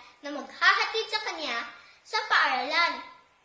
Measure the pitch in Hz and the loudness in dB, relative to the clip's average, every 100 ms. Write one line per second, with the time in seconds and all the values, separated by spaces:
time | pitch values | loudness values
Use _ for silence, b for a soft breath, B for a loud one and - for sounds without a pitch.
0 | B B 285 277 247 - 359 403 427 453 | B B -10 -8 -10 2 4 4 2 -2
1 | 440 440 427 339 285 233 - B B B | -2 -4 -4 -6 -4 -4 -6 B B B
2 | - 440 427 415 302 254 262 320 339 - | -6 -4 2 2 4 2 0 2 2 0
3 | - - _ _ | -10 -20 _ _